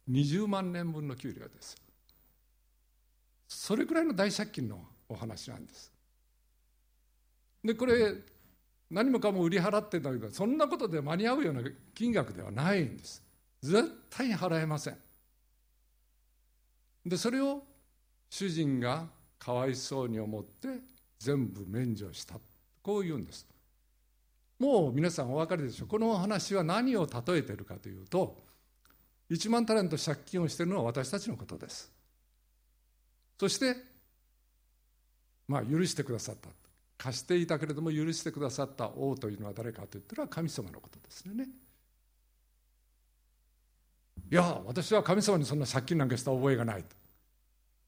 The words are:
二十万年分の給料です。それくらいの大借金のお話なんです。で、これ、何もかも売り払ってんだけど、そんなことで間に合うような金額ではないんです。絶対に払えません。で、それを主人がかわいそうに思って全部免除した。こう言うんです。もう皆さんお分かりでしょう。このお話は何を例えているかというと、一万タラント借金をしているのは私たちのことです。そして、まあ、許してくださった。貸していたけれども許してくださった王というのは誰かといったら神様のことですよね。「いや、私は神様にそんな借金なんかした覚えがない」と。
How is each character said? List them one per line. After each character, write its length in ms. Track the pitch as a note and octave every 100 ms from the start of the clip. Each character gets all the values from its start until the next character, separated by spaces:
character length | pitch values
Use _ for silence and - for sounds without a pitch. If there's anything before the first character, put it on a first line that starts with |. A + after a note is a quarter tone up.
| -
二 180 | C3
十 220 | C#3+ F3 G#3+
万 260 | G3 F3+
年 200 | F3 E3+
分 160 | D#3 D3
の 60 |
給 180 | A#2+ B2+
料 160 | G#2+ -
で 140 | -
す。 140 | - - _ _ _ _ _ _ _ _ _ _ _ _ _ _ _ _ -
そ 280 | - - G#3
れ 100 | -
く 80 |
ら 80 | D#4+
い 20 |
の 100 | E4
大 160 | F#3+ G3+
借 200 | - G#3
金 180 | - A#2
の 160 | F#2 - - _
お 60 |
話 360 | G#2 A2+ - -
な 60 | A2+
ん 80 |
で 80 | -
す。 200 | - - _ _ _ _ _ _ _ _ _ _ _ _ _ _ _ _ _
で、 120 | A3
こ 120 | A3+ B3
れ、 280 | A#3 G#3+ F#3+ - - _ _ _ _ _
何 200 | E3+ C4+
も 100 | A#3+
か 120 | G#3
も 100 | F#3+
売 80 | E3+
り 80 | F#3
払 240 | F#3+ G3+
っ 60 | -
て 100 | E3
ん 40 |
だ 100 | C3+
け 60 | B2
ど、 120 | G#2+
そ 160 | - G#3
ん 100 | D#4
な 120 | C#4+
こ 100 | F4
と 100 | G#3+
で 120 | D#3+
間 160 | C#3+ E3+
に 100 | A3+
合 80 |
う 100 | C4+
よ 60 | F#3+
う 40 |
な 80 | C3 C3 - -
金 180 | - A#3+
額 200 | G#3 A#2+
で 100 | F2
は 80 | G2
な 240 | G#2+ E3
い 80 | G3+
ん 140 | B2 E2+
で 80 |
す。 180 | - - - _ _ _
絶 440 | C3+ G3+ D#4+ - -
対 180 | - C4
に 80 | F#3+
払 240 | F3+ E3
え 60 | D#3
ま 120 | D3+
せ 120 | -
ん。 80 | - - _ _ _ _ _ _ _ _ _ _ _ _ _ _ _ _ _ _ _
で、 120 | F3 F3
そ 140 | A3+
れ 100 | C4
を 220 | C#4 C#4+ - - _ _ _ _ _
主 180 | - G3
人 320 | E3 D3 B2+
が 260 | A#2+ D3+ E3 - _ _
か 140 | -
わ 140 | B2 C3+
い 100 | B2
そ 300 | - C3+ B2
う 20 |
に 100 | A2
思 220 | G#2+ G#2+
っ 40 |
て 340 | - - C4 B3+ - _ _ _
全 300 | - C#3+ G#2+
部 180 | G2 F#2
免 280 | A2 B2+
除 180 | G2+ F#2+
し 120 | -
た。 120 | - A2 - _ _ _
こ 180 | G3 G#3
う 20 |
言 120 | F3+
う 40 | C#3
ん 80 | E2
で 60 |
す。 140 | - - _ _ _ _ _ _ _ _ _ _ _
も 320 | C4+ A3+ C#3+
う 20 |
皆 180 | C3 E3+
さ 140 | -
ん 80 | B2
お 40 | C#3+
分 100 | D#3+
か 80 | F3
り 80 |
で 80 | C3
し 100 | -
ょ 20 |
う。 40 | A#2
こ 100 | G#3
の 120 | A3+
お 60 | G3+
話 380 | G3 G3 -
は 100 | G3
何 320 | D#3+ G3+ B3+ A3
を 100 | D3+
例 300 | A#2+ E3 E3+
え 60 |
て 100 | -
い 40 | G#2
る 80 |
か 120 | - G2
と 120 | G2+
い 140 | F#2+
う 40 | F#2+
と、 340 | F3+ B2+ - - _ _ _ _ _ _ _ _
一 200 | E3 G#3+
万 180 | A#3 A3
タ 80 |
ラ 80 | A3
ン 60 | F3+
ト 100 | D#3
借 200 | - C#3
金 180 | - F3+
を 60 | D#3+
し 80 | -
て 60 |
い 40 | E3+
る 60 |
の 60 | G3
は 60 |
私 260 | A#2 C3 C3
た 100 | G3+
ち 80 | A#3
の 80 | A2
こ 80 |
と 140 | G2 E2
で 100 | -
す。 240 | - - _ _ _ _ _ _ _ _ _ _ _ _ _ _ -
そ 100 | G3
し 100 | -
て、 180 | C4 B3 - - _ _ _ _ _ _ _ _ _ _ _ _ _ _ -
ま 100 | C#3
あ、 60 |
許 200 | A2+ D#3
し 100 | F3+
て 100 | -
く 80 | B2+
だ 60 | A2+
さ 140 | -
っ 40 | -
た。 120 | - - _ _ _ -
貸 220 | C3 B2
し 40 |
て 140 | - F3
い 100 | E3+
た 120 | D#3
け 80 | D3+
れ 80 |
ど 80 | C#3+
も 100 | E3
許 180 | D3+ D#3+
し 100 | D#3+
て 80 | E3
く 80 | C#3+
だ 100 | C#3
さ 140 | C3+
っ 100 | C#3
た 140 | - A2
王 280 | B2+ C#3 B2+
と 120 | A2
い 60 |
う 60 | G#2
の 80 | G#2
は 40 |
誰 180 | G2+ A2+
か 160 | A2 G2+
と 120 | G2+
い 20 |
っ 40 |
た 120 | - C4
ら 100 | C#4+
神 220 | - E3
様 220 | - F#2+
の 100 | D2+
こ 80 | -
と 100 | -
で 120 | -
す 160 | - F#3
よ 80 |
ね。 120 | A3+ C4 - _ _ _ _ _ _ _ _ _ _ _ _ _ _ _ _ _ _ _ _ _ _ _ _ _ - -
「い 20 |
や、 280 | E3+ F3 -
私 280 | A2 B2 -
は 100 | G#3+
神 180 | - G3
様 160 | G#3 F3+
に 80 |
そ 100 | C#3
ん 40 | D3+
な 80 | B2
借 180 | C3+
金 140 | - E3
な 80 | C3
ん 20 |
か 80 | A#2+
し 60 |
た 100 | C#3
覚 200 | C3 C#3
え 40 | B2
が 80 |
な 140 | A2+ G2+
い」 40 |
と。 140 | - - _ _ _ _ _ _ _ _